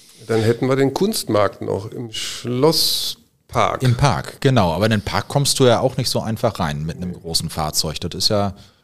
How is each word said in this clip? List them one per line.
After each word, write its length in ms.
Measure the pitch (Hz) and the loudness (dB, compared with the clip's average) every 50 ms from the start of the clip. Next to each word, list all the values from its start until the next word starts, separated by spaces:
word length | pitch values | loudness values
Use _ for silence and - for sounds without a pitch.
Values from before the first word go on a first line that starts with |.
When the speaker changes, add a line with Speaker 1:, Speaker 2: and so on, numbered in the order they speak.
| - - - - 113 | -20 -20 -20 -16 -6
Speaker 1:
Dann 160 | - 113 110 110 | -2 0 2 2
hätten 260 | 113 117 - 131 127 | 2 2 2 0 0
wir 80 | 135 | 2
den 160 | 131 139 135 135 | 2 2 2 2
Kunstmarkt 680 | - 190 214 214 - - - 107 104 101 98 - - 107 | 0 0 0 0 -2 -2 0 2 2 2 2 0 -4 -6
noch 280 | 104 101 98 101 104 | -4 -4 -4 -6 -8
im 220 | - - 120 110 110 | -10 -12 -12 -10 -10
Schlosspark. 1700 | - - - - - - 120 123 123 143 165 196 - - - - - - - - - _ _ _ _ _ _ - 123 104 90 - - 127 | -10 -10 -8 -10 -8 -6 -4 0 2 4 4 4 4 2 0 -2 -2 -4 -6 -8 -10 _ _ _ _ _ _ 0 2 2 2 2 2 2
Speaker 2:
Im 140 | 127 117 | 2 2
Park, 460 | 123 143 139 101 - - - - - - | 4 2 2 2 0 -4 -8 -8 -2 0
genau. 320 | 139 131 120 95 85 80 | 2 4 4 4 4 2
Aber 100 | 85 104 | 2 2
in 60 | 113 | 2
den 100 | 110 104 | 2 0
Park 280 | - - - 98 - - | 0 -2 -2 -4 -4 -2
kommst 300 | - 143 139 - - - | -2 0 0 0 2 4
du 40 | 135 | 6
ja 160 | 123 113 87 | 6 6 6
auch 160 | 104 127 - | 4 0 0
nicht 140 | - 120 - | -2 -4 -2
so 100 | - 120 | -2 -4
einfach 400 | 73 107 113 104 - 117 - - | -4 -4 -4 -2 -2 -2 -2 -2
rein 240 | 90 76 73 73 78 | -4 -4 -4 -4 -6
mit 120 | 80 - 87 | -6 -6 -6
einem 160 | 92 90 85 | -8 -8 -8
großen 340 | - - 82 80 - 82 78 | -10 -8 -6 -4 -4 -4 -4
Fahrzeug. 520 | - 82 78 76 - - - 80 73 - | -4 -4 -4 -2 -2 -2 -4 -4 -6 -6
Das 140 | - 85 - | -8 -8 -4
ist 140 | 87 - - | -2 0 0
ja 260 | 110 101 101 98 92 - - - _ _ | 2 2 0 -2 -4 -8 -14 -20 _ _